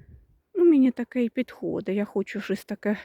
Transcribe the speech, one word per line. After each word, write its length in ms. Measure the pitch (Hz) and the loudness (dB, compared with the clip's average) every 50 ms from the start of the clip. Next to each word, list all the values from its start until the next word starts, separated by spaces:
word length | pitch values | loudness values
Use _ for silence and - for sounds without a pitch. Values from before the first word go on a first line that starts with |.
| - - - - _ _ _ _ _ _ - | -20 -20 -20 -20 _ _ _ _ _ _ 0
Ну, 120 | 381 349 | 4 4
мені 260 | 339 311 277 254 254 | 6 6 6 6 4
таке 320 | - - 240 - - 254 240 | 2 -2 -6 -6 -2 -2 -2
й 60 | 220 | -2
підходить. 640 | - 262 240 - - - - 170 165 - 202 190 190 | -2 -4 -6 -6 -8 -10 -8 -6 -6 -6 -4 -4 -4
Я 100 | 208 208 | -4 -4
хочу 360 | - - 202 196 - - 202 | -4 -4 -4 -4 -4 -6 -8
щось 240 | - - 196 - - | -6 -6 -6 -6 -6
таке 320 | - 208 - - 208 208 190 | -8 -10 -6 -4 -4 -4 -4